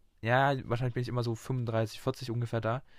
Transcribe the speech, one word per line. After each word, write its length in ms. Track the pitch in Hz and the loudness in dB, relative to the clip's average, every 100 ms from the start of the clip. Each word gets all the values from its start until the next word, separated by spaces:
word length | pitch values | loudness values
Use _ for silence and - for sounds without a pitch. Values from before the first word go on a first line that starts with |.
| _ _ | _ _
ja, 340 | 110 127 139 139 - | 2 4 4 2 0
wahrscheinlich 280 | 117 127 123 | 0 0 -2
bin 60 | |
ich 60 | 123 | -2
immer 120 | 123 | -2
so 120 | 117 113 | -2 -4
fünfunddreißig, 640 | - 131 117 113 110 - | -2 -2 0 0 0 -2
vierzig 300 | - - 127 | -4 -4 -4
ungefähr 280 | 117 120 117 | -2 -2 -2
da. 200 | 110 127 - | 0 -2 -6